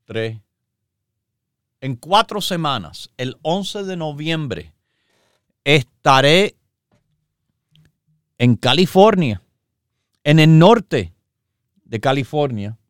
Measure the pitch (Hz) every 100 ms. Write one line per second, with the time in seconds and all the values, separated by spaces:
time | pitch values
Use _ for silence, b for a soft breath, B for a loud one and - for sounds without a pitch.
0 | _ 113 113 110 _ _ _ _ _ _
1 | _ _ _ _ _ _ _ _ 135 123
2 | 151 202 226 208 - 175 151 123 80 -
3 | - - 127 - 156 185 190 208 190 180
4 | 156 147 156 160 143 82 80 _ _ _
5 | _ _ _ _ _ _ 143 147 - _
6 | 147 135 139 170 208 _ _ _ _ _
7 | _ _ _ _ _ _ _ _ _ _
8 | _ _ _ - 123 110 123 147 185 190
9 | 214 202 143 101 _ _ _ _ _ _
10 | _ _ 147 156 156 160 175 233 - 139
11 | 85 _ _ _ _ _ _ _ - 113
12 | 135 139 127 151 143 110 101 110